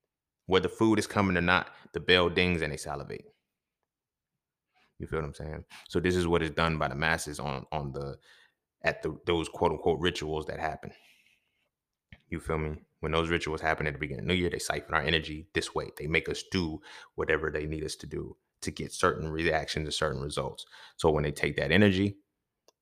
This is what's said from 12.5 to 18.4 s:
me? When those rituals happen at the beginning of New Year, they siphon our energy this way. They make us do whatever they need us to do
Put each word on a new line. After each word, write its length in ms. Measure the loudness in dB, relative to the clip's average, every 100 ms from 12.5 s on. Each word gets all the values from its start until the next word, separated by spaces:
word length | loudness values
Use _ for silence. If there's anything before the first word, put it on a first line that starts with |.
| -2
me? 200 | -2 -6 -14 _
When 120 | -2
those 180 | 0 2
rituals 320 | 0 0 -2
happen 260 | 0 0 -2
at 60 |
the 60 | -4
beginning 260 | -6 -4 0
of 20 |
New 60 |
Year, 160 | 0 0
they 100 | -2
siphon 340 | -4 -6 -2
our 80 | 0
energy 460 | 2 0 0 -10 -6
this 220 | -4 -4 -4
way. 160 | -8 -8
They 100 | -2
make 200 | 0 0
us 160 | -6 -2
do 300 | -2 0 -4 -12 -20 -12 -4
whatever 360 | 0 0 0
they 140 | -4 -4
need 180 | -6
us 120 | -6 -10
to 100 | -10
do 280 | -8 -10 -14